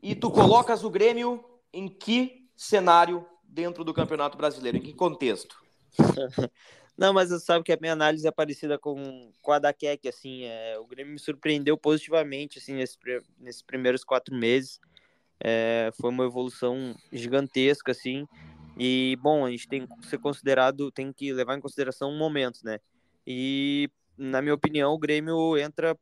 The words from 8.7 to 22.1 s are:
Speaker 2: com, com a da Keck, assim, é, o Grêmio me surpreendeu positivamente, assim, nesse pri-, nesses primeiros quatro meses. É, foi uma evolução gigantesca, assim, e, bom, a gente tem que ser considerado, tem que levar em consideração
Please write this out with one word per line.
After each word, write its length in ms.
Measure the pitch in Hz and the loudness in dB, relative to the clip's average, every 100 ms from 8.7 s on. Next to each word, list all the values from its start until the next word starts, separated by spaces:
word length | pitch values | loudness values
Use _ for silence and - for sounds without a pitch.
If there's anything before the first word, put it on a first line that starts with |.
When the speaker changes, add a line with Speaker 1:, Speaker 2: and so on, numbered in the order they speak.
| 147 | -4
Speaker 2:
com, 540 | 147 139 139 131 120 _ | -4 -8 -10 -14 -20 _
com 100 | - | 0
a 60 | 147 | 2
da 160 | 147 | 2
Keck, 340 | 143 147 143 131 | 0 -4 -4 -6
assim, 360 | - 135 131 | -10 -14 -12
é, 340 | 123 113 113 110 | -12 -10 -10 -10
o 80 | 117 | -12
Grêmio 280 | 127 139 | -16 -16
me 60 | 147 | -14
surpreendeu 560 | - 139 156 151 143 151 | -10 -6 -2 0 2 0
positivamente, 840 | 151 151 - 160 147 135 147 - | 2 0 2 0 0 -6 -10 -14
assim, 160 | - 139 | -12 -8
nesse 240 | 131 - | -8 -8
pri-, 240 | 120 123 - _ | -8 -8 -8 _
nesses 240 | 123 120 | -20 -20
primeiros 400 | - 131 127 127 | -12 -2 0 0
quatro 320 | - 131 - 131 | 0 -2 -2 -2
meses. 440 | 117 127 131 - _ _ _ _ _ _ - | 2 2 0 -16 _ _ _ _ _ _ -2
É, 460 | 113 113 117 113 - | 0 0 0 -2 -4
foi 100 | 127 | -6
uma 140 | 127 | -2
evolução 720 | 127 123 127 - 123 127 131 113 _ | -2 -2 -8 -4 -4 -4 -8 -12 _
gigantesca, 800 | 123 120 135 139 - 131 143 - | -12 -2 -2 -2 2 2 2 -2
assim, 340 | 123 127 131 147 - - - - - | -6 -4 -8 -8 -16 -20 -20 -20 -4
e, 400 | 123 127 131 131 | 0 0 0 0
bom, 240 | 139 151 131 | 2 2 0
a 60 | |
gente 160 | 123 - | -4 -8
tem 180 | 135 127 | -10 -10
que 220 | - - | -18 -12
ser 100 | 143 | -8
considerado, 720 | 143 143 135 131 127 139 143 | -6 -4 0 2 2 2 -6
tem 220 | - 135 | -6 -10
que 220 | 135 143 | -8 -8
levar 240 | 131 123 139 | -4 -4 -4
em 20 | |
consideração 500 | 135 - 135 127 139 | -8 -6 -6 -4 -8